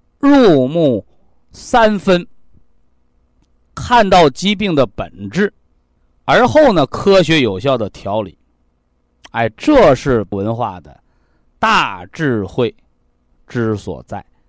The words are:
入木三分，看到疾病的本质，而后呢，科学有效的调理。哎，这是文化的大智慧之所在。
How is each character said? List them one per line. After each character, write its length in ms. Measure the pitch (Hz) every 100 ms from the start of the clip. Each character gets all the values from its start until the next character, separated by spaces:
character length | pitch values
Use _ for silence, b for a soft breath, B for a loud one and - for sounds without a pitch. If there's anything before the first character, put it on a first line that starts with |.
| _ _
入 500 | 277 285 220 143 127
木 380 | 170 147 107 - _ _ _ _
三 480 | - - 240 214 202
分， 280 | 196 175 - - - - _ _ _ _ _ _ _ _ _ _ _
看 340 | - - 240 196
到 180 | 185 151
疾 280 | - 190
病 180 | 196 202
的 140 | 147 113
本 420 | - 85 90 101
质， 240 | 165 202 - _ _ _ _ _ _
而 220 | - 170 233
后 260 | 302 285
呢， 100 | 175 135
科 340 | - 202 190
学 200 | 147 160
有 180 | 117 92
效 180 | 135 127
的 100 | 98
调 320 | - 98 110
理。 120 | 92 - _ _ _ _ _ _ _ _ -
哎， 160 | 117 113
这 440 | - - 285 170
是 320 | 127 143 117 95
文 240 | 101 104
化 260 | 113 110 92
的 220 | - - _ _ _ _ _ _
大 440 | 220 196 131 92 92
智 360 | - 147 113
慧 300 | 95 - 117 - _ _ _ _ _ _ _
之 300 | 123 110 104
所 240 | - 67 -
在。 180 | 101 - _